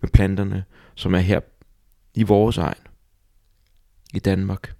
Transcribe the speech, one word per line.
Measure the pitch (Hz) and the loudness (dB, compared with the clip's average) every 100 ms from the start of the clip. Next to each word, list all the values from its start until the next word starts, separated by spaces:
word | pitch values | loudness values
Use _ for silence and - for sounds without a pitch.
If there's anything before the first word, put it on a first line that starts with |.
med | - | 4
planterne, | - 98 98 98 98 95 _ - | 4 4 -2 -4 -6 -10 _ -20
som | - 92 | -10 -2
er | 92 | 0
her | 92 98 - _ _ _ _ _ _ | 2 0 -4 _ _ _ _ _ _
i | - | -4
vores | 107 104 107 113 | 2 4 2 0
egen, | 82 - - - _ _ _ _ _ _ _ _ _ _ _ | -4 -6 -18 -20 _ _ _ _ _ _ _ _ _ _ _
i | - | -6
Danmark. | - 92 98 98 - - | -2 -2 -2 -6 -10 -18